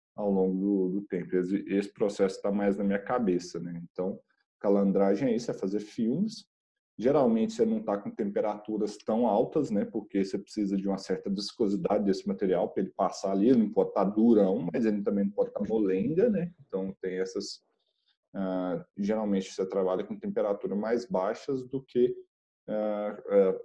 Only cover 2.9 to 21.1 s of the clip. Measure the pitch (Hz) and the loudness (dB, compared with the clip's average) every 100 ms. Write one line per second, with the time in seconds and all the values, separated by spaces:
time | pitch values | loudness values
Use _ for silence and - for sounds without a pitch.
2.9 | 101 - 123 92 87 - 85 87 85 85 | 0 -2 0 2 0 -2 -8 -10 -10 -10
3.9 | - 92 104 _ _ _ _ 104 101 98 | -6 -6 -6 _ _ _ _ 2 4 4
4.9 | 98 98 98 131 113 - - 95 104 - | 4 4 2 0 0 -2 -4 -4 -4 -6
5.9 | - 113 156 220 - - _ _ _ _ | -4 -2 0 -2 -6 -16 _ _ _ _
6.9 | - 117 147 123 113 110 - 110 110 107 | -2 2 4 4 4 0 2 0 0 -2
7.9 | 101 117 - 104 107 107 104 - 107 104 | -4 -4 -4 -2 -2 -2 -4 -6 -4 -4
8.9 | - - 110 120 101 - 156 131 101 117 | -4 -2 0 2 2 2 0 0 0 -2
9.9 | 110 - 101 95 101 - 110 101 98 98 | -4 -4 -2 -2 -4 -6 -4 -2 0 -2
10.9 | 95 - 92 107 98 101 - 104 98 85 | -4 -4 -4 -2 -4 -6 -2 0 0 0
11.9 | 104 98 92 101 98 95 90 98 - 98 | 2 2 0 -2 -2 0 2 0 -2 -4
12.9 | - 92 - 95 98 113 123 107 98 87 | -2 -2 -2 -2 2 4 6 4 2 0
13.9 | 107 95 104 117 107 95 107 170 123 110 | 2 2 4 6 6 6 2 -2 0 0
14.9 | 104 101 101 101 101 95 - 101 110 98 | 0 0 0 0 0 -4 -4 -2 0 2
15.9 | 92 123 165 240 185 175 - - 95 95 | 0 0 2 2 2 -2 -8 -8 -6 -6
16.9 | - 92 92 95 101 101 - _ _ _ | -6 -6 -4 -4 -6 -8 -12 _ _ _
17.9 | _ _ _ _ 98 95 92 90 85 - | _ _ _ _ -6 -4 -2 -4 -6 -8
18.9 | - 101 110 104 98 95 - 92 98 92 | -6 -2 -2 0 -2 -2 -4 -2 0 0
19.9 | 92 - 104 104 101 104 101 95 98 107 | 0 -4 -8 -6 -2 -2 -2 -4 -4 -2
20.9 | 117 - | -2 0